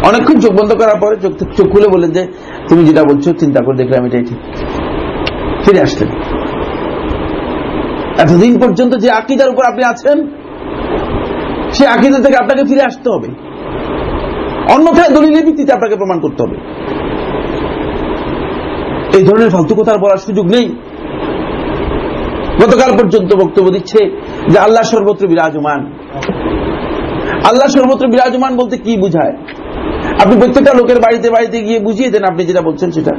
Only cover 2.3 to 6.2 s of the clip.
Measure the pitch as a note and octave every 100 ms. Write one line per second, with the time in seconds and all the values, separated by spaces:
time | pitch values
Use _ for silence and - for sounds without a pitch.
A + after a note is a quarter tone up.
2.3 | - - - - E3 D#3+ D#3 D3+ C#3+ D#3
3.3 | D#3+ D3 C3 A#2+ C3 B2+ B2+ B2 B2 A#2+
4.3 | A2+ - - - - - - - - -
5.3 | - - - - F#3+ C#3 - - -